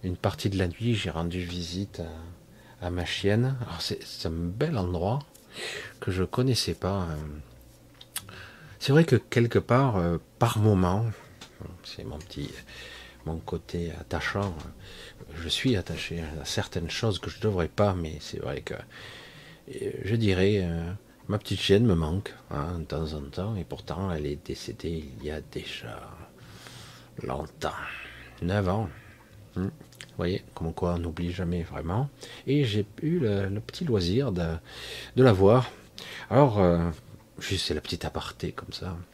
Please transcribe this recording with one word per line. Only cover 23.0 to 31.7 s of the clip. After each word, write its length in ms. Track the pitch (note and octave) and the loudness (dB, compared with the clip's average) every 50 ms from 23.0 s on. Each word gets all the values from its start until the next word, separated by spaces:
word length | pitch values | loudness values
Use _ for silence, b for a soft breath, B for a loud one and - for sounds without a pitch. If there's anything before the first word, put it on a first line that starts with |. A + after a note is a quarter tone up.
| D#2+ D#2 D#2 | -4 -4 -4
en 80 | D2+ | -6
temps, 340 | C#2+ C#2+ C#2+ - F#2 G#2+ A2+ | -8 -8 -6 -6 -4 -4 -4
et 80 | G2 E2 | -4 -6
pourtant 480 | - C#2+ - - - D2 E2 G2 F#2+ | -6 -10 -12 -8 -8 -4 -4 -2 -2
elle 160 | F2 D#2 D2 | -2 -2 -2
est 180 | C#2+ C#2+ C#2+ - | -4 -4 -6 -6
décédée 580 | - C2 - - - - - - E2+ E2+ D#2+ D2+ C#2 B1 A1+ | -10 -10 -8 -8 -12 -12 -8 -6 -6 -4 -4 -6 -10 -12 -10
il 60 | C#2 | -8
y 60 | D2 | -8
a 100 | D#2 D2+ | -8 -8
déjà 580 | C#2+ - - - - - - - - A1+ - - - - - - - - - B B B B B B B B B B B B B B B B - - | -10 -10 -12 -10 -10 -8 -10 -10 -10 -12 -12 -12 -14 -16 -16 -16 -18 -20 -20 B B B B B B B B B B B B B B B B -10 -6
longtemps, 500 | - B1+ C#2+ D2+ D2+ - - D#2+ D#2 - B B B B B B B B B B B B B - | -6 -4 -4 -6 -8 -8 -4 -4 -4 -4 B B B B B B B B B B B B B -2
neuf 260 | E2+ G2 G#2 G2+ F2+ | 2 2 2 2 2
ans. 180 | F#2 G#2+ A2+ E2 B B B B B B B B B B - - - | 2 0 0 -4 B B B B B B B B B B -20 -10 -4
Hmm. 140 | F2+ F#2 G2 - - - - - - - - | -2 -2 -2 -4 -8 -20 -20 -18 -18 -18 -14
Vous 160 | - - F2+ | -6 -2 -2
voyez, 180 | F2 F#2+ - - - - | 0 0 -2 -4 -10 -10
comme 200 | - E2+ E2 E2 | -6 -4 -4 -2
quoi 220 | - - F2 F2 | 0 0 0 0
on 40 | F2 | 0
n'oublie 320 | E2+ E2+ D#2+ E2 E2+ F2 | -2 -4 -4 -2 -2 -2
jamais 320 | F2+ F#2+ F#2 E2+ F2 F2 D#2+ | -2 -2 -2 0 0 0 -2
vraiment. 460 | - | -4